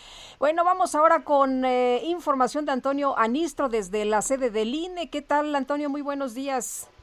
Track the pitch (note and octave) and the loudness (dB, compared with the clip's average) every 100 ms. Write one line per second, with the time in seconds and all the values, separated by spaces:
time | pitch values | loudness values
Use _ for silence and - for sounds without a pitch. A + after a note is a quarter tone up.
0 | - - - - C#4 E4+ F4 F#4 F4 D4+ | -20 -20 -14 -2 0 2 2 2 2 4
1 | D#4+ E4 - C#4+ C4+ C4 B3+ B3 B3 B3 | 6 4 4 4 4 2 2 2 2 2
2 | D#4+ F4 D4+ C4+ B3 D4 D4 B3+ C4+ C#4 | -2 -4 0 2 2 0 -2 -2 -2 0
3 | C#4 - A3+ C4+ E4+ - C#4 A3+ F3+ G#3+ | 0 2 2 2 -2 -2 -2 -2 -2 -2
4 | G#3 G#3+ G3+ C4+ B3+ G#3+ A3 D4+ F4+ F4+ | 0 0 0 -2 -2 -2 -2 -4 -6 -8
5 | E4 D4 C#4+ D4 D4+ C#4+ C4 D4 D4 C#4+ | -8 -8 -2 0 0 -2 -2 -4 -4 -6
6 | C#4+ C#4+ C4+ A3+ C#4 C4 A3+ - - _ | -4 -4 -6 -6 -4 -4 -6 -10 -14 _